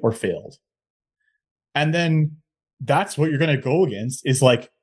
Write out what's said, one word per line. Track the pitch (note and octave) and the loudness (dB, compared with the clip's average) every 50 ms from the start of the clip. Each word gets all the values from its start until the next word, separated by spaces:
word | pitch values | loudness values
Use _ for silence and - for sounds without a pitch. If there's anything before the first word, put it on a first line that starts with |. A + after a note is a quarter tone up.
| - | 0
or | A#2 | -2
failed? | A2 - - F#2+ E2 D#2 - - - _ _ _ _ _ _ _ _ _ _ _ _ _ _ _ _ _ _ _ _ _ _ _ - | -2 -2 -4 -4 -4 -6 -8 -16 -20 _ _ _ _ _ _ _ _ _ _ _ _ _ _ _ _ _ _ _ _ _ _ _ -2
And | C#3 D3+ D#3 E3 | -2 0 0 0
then | E3+ E3+ D#3+ D#3+ D#3 D#3 D#3 - - _ _ _ _ _ _ _ - | 0 2 2 2 2 0 0 -4 -8 _ _ _ _ _ _ _ -8
that's | C3 B2 C#3 E3 G3+ - - | -2 0 0 0 0 -2 -2
what | D3 D#3 D#3 | -2 0 0
you're | D3 C3+ | 0 0
gonna | E3 D#3 C#3+ | 2 2 0
go | - - B2+ D3 F3+ F#3+ | 0 0 0 2 2 2
against, | C#3 G2+ G2 A2+ B2+ - - - | 0 -2 -4 -6 -8 -8 -4 -2
is, | D#3 C#3 - | 0 2 4
like, | C#3 B2+ A#2+ - - - _ _ | 4 4 4 2 -2 -8 _ _